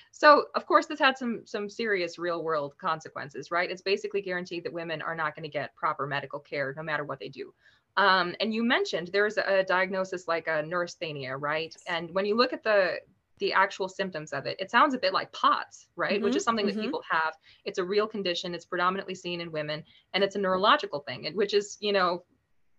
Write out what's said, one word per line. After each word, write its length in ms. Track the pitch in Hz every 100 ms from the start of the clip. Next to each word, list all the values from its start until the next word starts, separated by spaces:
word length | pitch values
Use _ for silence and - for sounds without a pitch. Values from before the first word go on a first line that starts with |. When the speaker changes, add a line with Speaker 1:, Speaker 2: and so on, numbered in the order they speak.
| -
Speaker 1:
So 340 | - 302 277 - -
of 100 | -
course 220 | 330 311
this 100 | 302
had 220 | 277 262
some, 240 | 240 196 -
some 240 | 214 202
serious 480 | 220 226 190 170 170
real 260 | 175 170
world 300 | 160 156 143 -
consequences, 720 | 185 160 - - 143 123 -
right? 180 | 175 185
It's 140 | 185
basically 380 | 190 220 208 202
guaranteed 420 | 196 175 180 170
that 100 | 170
women 300 | 165 165 156
are 100 | 160
not 220 | 165 151 156
gonna 140 | 156
get 260 | 143 127 -
proper 320 | 160 147 143
medical 320 | 139 139 143
care 340 | - 147 135 147
no 60 |
matter 220 | 160 147
what 160 | 135 135
they 100 | 135
do. 240 | 131 - _ _ _ _ -
Um, 380 | 196 185 175 -
and 120 | 214
you 120 | 220
mentioned 460 | 233 320 403 175 175
there's 240 | 202 208 196
a 260 | - 196
diagnosis 640 | 190 180 190 190 185 180 -
like 200 | 165 160
a 160 | 156
neurasthenia, 720 | 156 175 175 - 160 147 131 139
right? 360 | 147 156 160 - -
And 220 | 165 165 190
when 100 | 208
you 100 | 233
look 180 | 254
at 100 | 320
the, 360 | 220 208 175 - - _ _ -
the 120 | 196
actual 380 | 190 196 - 185
symptoms 420 | - 190 160 156
of 140 | 139 139
it, 100 | -
it 100 | 190
sounds 240 | 240 302
a 40 | 262
bit 120 | -
like 200 | - -
pots, 540 | - 269 - - - - 170
right? 260 | 160 208
Which 140 | 233 294
is 80 |
Speaker 2:
Mm-hmm. 20 | 247
Speaker 1:
something 200 | 226 202
that 60 |
Speaker 2:
Mm-hmm. 80 | 208
Speaker 1:
people 200 | 226 - -
have. 240 | 165 160 - _ - -
It's 140 | 190
a 40 |
real 240 | 180 202 214
condition. 460 | 208 185 175 175
It's 100 | 170
predominantly 520 | - 175 180 190 - 185
seen 260 | 175 175
in 100 | 170
women, 320 | 156 151 151 - _ _
and 100 | 185
it's 120 | 196 208
a 40 |
neurological 600 | 190 185 214 294 202 143
thing, 260 | - 123 156
and 100 | 180
which 180 | 202 208
is, 220 | 202 -
you 100 | 208
know, 320 | 196 180 175 - _ _ _ _